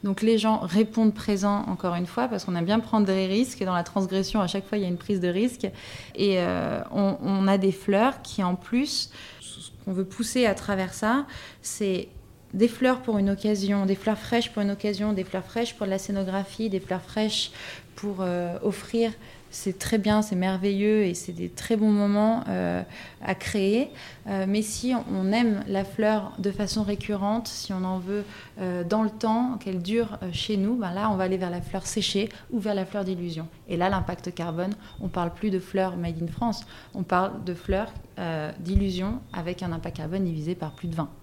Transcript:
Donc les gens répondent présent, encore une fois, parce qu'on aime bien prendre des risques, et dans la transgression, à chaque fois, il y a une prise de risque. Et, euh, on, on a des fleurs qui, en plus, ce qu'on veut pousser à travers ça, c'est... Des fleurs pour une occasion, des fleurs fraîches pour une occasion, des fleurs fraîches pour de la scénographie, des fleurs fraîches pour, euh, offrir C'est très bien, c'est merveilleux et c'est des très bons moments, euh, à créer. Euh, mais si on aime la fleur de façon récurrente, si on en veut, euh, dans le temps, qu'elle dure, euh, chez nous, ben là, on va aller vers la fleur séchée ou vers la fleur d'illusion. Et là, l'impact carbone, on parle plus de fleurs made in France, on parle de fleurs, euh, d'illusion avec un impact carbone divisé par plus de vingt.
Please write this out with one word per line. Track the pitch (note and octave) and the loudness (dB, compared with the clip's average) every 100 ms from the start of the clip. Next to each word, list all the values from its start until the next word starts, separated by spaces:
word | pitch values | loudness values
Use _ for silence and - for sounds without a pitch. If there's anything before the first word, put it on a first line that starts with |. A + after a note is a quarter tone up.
Donc | G3 F#3+ | 0 2
les | A3 A3+ | 4 6
gens | A3 A3 | 4 2
répondent | E3+ F#3 A3 A3+ A3 G#3+ | 2 4 4 6 4 4
présent, | - G3+ G3+ G3+ - | 0 2 2 2 0
encore | F3+ F3+ F3 | -2 0 0
une | F3+ | -2
fois, | - B3 | -2 -2
parce | G#3 - | -2 -2
qu'on | F3 | -2
aime | E3+ | 2
bien | A3 | 2
prendre | A3+ A3 G3 | 4 4 6
des | F#3+ F#3+ | 4 4
risques, | G3+ B3+ - | 2 2 0
et | F#3+ | 0
dans | |
la | F3+ | 0
transgression, | E3+ G3+ F#3 F#3+ F#3+ G#3+ | 0 0 2 2 2 2
à | F3+ | 2
chaque | G3 G3 | 0 -2
fois, | G#3+ | -2
il | |
y | F#3 | 0
a | |
une | F3 | -2
prise | - G3 | 0 2
de | F3+ | 2
risque. | F3+ B3 B3 F#3+ - - - - | 2 2 0 -6 -6 -14 -14 -14
Et, | - G3+ F#3 | 0 2 4
euh, | F3 F2+ - - - | 2 2 0 -2 -2
on, | - G3 - | 2 2 2
on | C#3+ G3 G3 | 0 4 6
a | G3 | 6
des | F#3+ | 4
fleurs | F#3+ - G3 B3 C4+ | 2 2 4 4 2
qui, | - - | -8 -2
en | F#3 | 0
plus, | F3+ - A#3+ D4 - - - - - | 0 0 0 0 -2 -4 -10 -18 -16
ce | - - - - | -16 -16 -16 -10
qu'on | - | -4
veut | F#3 F#3+ | -2 -2
pousser | - A3+ B3+ A#3 | -2 0 4 4
à | |
travers | G3 - G3 F#3 | 2 0 -2 -2
ça, | - G#3+ B3+ C#4+ - - - | -2 2 2 0 -10 -16 -14
c'est... | - - G3+ F#3 - - - - - | -10 -2 0 0 -4 -14 -20 -20 -8
Des | F#3+ A3+ | 4 4
fleurs | A#3 B3+ B3+ | 6 2 2
pour | B3+ G#3+ | 2 2
une | G3 | 2
occasion, | G3 G#3+ G#3 G3 G3+ F#3+ | 2 0 0 2 2 2
des | G3 | 2
fleurs | - G#3 | 0 -2
fraîches | - A#3+ A#3 | 0 0 0
pour | - | -2
une | G3+ | -2
occasion, | G3+ G#3 G3 G#3+ | 0 -2 0 0
des | G3+ | 0
fleurs | F#3 F#3 F#3 | -2 -6 -4
fraîches | A3+ A#3 - | -4 -4 -2
pour | G3 | -2
de | |
la | F#3+ | -2
scénographie, | G3 G3 F#3+ F#3+ G3 - A3 | -2 -2 0 -2 -4 -4 -2
des | F#3+ | -2
fleurs | F#3 F#3 | -2 -4
fraîches | - G#3+ G#3+ - - - - - - - | -2 0 0 0 -4 -8 -14 -14 -16 -8
pour, | G#3 F#3 | -6 -2
euh, | F#3 F3 F3 F3 | 0 0 -2 0
offrir | G#3 F#3+ - A3+ A3+ A3+ - - - | -2 -2 -2 2 2 0 -16 -20 -16
C'est | - - F#3+ | -6 -4 -4
très | - A3 | 0 2
bien, | G3+ G#3+ | 4 4
c'est | G#3+ F#3 | 4 2
merveilleux | F#3 F#3+ G3 G3 G#3 G#3+ G3 | 2 2 0 2 4 4 4
et | |
c'est | E3+ - | 0 -8
des | E3+ F3 | -6 -8
très | - - A3+ | -8 -2 4
bons | G#3+ | 6
moments, | G#3 G3+ G3+ G#3+ A3+ - | 6 4 4 4 2 0
euh, | F#3 - F3 F#3 - - - | 0 0 0 -4 -12 -18 -10
à | - | -4
créer. | F#3 - G#3+ G3 A3 D4 - - - - | -4 -2 2 4 2 0 -6 -18 -16 -6
Euh, | G3 F#3+ | -2 2
mais | G#3 | 0
si | G#3+ - B3 B3 - | 0 -2 0 0 0
on | F#3+ F#3+ | -2 2
aime | A3 A#3 G3+ G#3 | 4 4 2 0
la | G3 G3 | -2 -2
fleur | - G#3+ G#3+ G3 - | 2 2 2 0 -4
de | G3+ | -4
façon | G3 G3+ A3 | -2 -2 0
récurrente, | G3+ G#3 - G3+ G3+ A3+ A#3 | 0 -2 -2 0 0 0 -2
si | - - | -10 -6
on | F#3 | -2
en | F#3 F#3 | -2 -2
veut, | F3+ G#3 G#3 - - - | -2 -4 -6 -12 -16 -6
euh, | F#3 F3+ | -4 -2
dans | E3+ G#3+ | 0 2
le | A3 | 2
temps, | A3 A3 A3+ B3 A#3 | 0 0 2 2 -2
qu'elle | G3+ F#3 | -4 -4
dure, | F3 A3+ A3 G#3 | 0 0 0 -4
euh, | F#3 | -6
chez | E3+ - G#3 | -6 -2 0
nous, | G3 B3 | 2 0
ben | F#3+ | -2
là, | F3+ A3 | 0 0
on | F#3+ | 2
va | |
aller | F#3 F#3 | 2 0
vers | F3+ | -2
la | F3 | -4
fleur | - F#3+ - | -4 -6 -4
séchée | - G3 G3 G#3 - - | -2 0 0 -2 -6 -6
ou | A#3+ | -4
vers | G#3 G3 | 0 -2
la | F#3+ | -2
fleur | G#3 F#3 | -2 -2
d'illusion. | F3+ F3 D#3+ D#3+ - - | -4 -4 -6 -10 -14 -4
Et | E3+ | 2
là, | F#3 | 2
l'impact | G3 F3 F#3 - | 2 -2 -4 -8
carbone, | F3 E3+ E3 F#3 G#3 - - | -6 -4 -2 -2 -4 -10 -8
on | F#3+ | -4
parle | F#3 E3+ | -2 -2
plus | E3 G#3+ | -2 0
de | F#3 | 0
fleurs | F#3 F#3+ F#3 F3 | 0 0 0 0
made | E3+ E3 | -4 -2
in | E3 | -4
France, | - A#3 G#3 - - - | -2 -2 -2 -8 -18 -12
on | G3+ | -8
parle | E3+ F3+ F#3+ - F#3 | 0 2 2 -2 -6
de | |
fleurs, | F3 - F#3+ A3+ - - - | -6 0 0 0 -8 -14 -6
euh, | F3 D#3+ D3+ - | -4 -2 -4 -6
d'illusion | E3+ G3 G3+ F3+ F#3+ B3 - | -2 0 0 -2 -4 -4 -8
avec | F3+ E3 F3+ | -8 -6 -6
un | F3+ | -6
impact | E3 E3 - | -6 -8 -8
carbone | D#3 F#3+ F#3 | -6 -2 -2
divisé | D#3+ D3+ F3+ | -2 -4 -6
par | D#3 | -6
plus | - F3 | -8 -6
de | D#3+ | -4
vingt. | D3 - | -6 -8